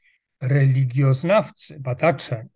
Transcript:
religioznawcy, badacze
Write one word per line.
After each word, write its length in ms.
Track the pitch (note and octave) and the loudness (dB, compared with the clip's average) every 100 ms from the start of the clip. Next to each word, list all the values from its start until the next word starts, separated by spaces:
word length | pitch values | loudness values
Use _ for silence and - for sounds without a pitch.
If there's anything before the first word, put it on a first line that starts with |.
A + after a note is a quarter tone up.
| _ _ _ - | _ _ _ -8
religioznawcy, 1400 | C3 C#3 C3+ C3 C3 B2+ C3+ C3 E3+ G#3 - - - D3 | -2 2 4 2 0 2 2 2 2 0 0 -8 -20 -12
badacze 680 | C3 B2+ D#3+ D3+ - A2+ B2 | -10 0 0 0 -4 -10 -12